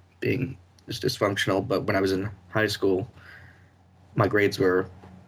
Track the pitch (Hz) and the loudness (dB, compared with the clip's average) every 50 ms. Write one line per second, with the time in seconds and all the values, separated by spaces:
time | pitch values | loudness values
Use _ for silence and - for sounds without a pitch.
0 | - _ _ - - - 104 - - - - - - - _ - - - - - | -16 _ _ -6 -2 -2 -2 0 -2 -6 -8 -10 -18 -20 _ -18 -14 -12 -8 -4
1 | - 95 - - 110 101 101 98 - 107 95 98 98 - 98 90 82 - 101 95 | -4 -4 -2 0 0 0 0 0 0 0 0 0 0 0 -2 -2 0 0 0 2
2 | 95 95 95 92 98 101 - - - - - 107 110 104 104 - - 98 95 90 | 2 2 2 0 -2 -4 -8 -12 -12 -4 -2 0 0 0 0 0 0 2 2 0
3 | 98 - - - - - - - - - - - - - _ _ _ _ _ _ | -2 -4 -10 -18 -20 -20 -20 -20 -20 -20 -20 -20 -20 -20 _ _ _ _ _ _
4 | - - - - 110 95 - 104 101 98 - - 98 92 90 92 95 - - - | -20 -6 -2 0 2 2 4 4 2 2 2 2 2 2 2 2 0 -2 -8 -18
5 | - - - - - | -20 -20 -20 -20 -20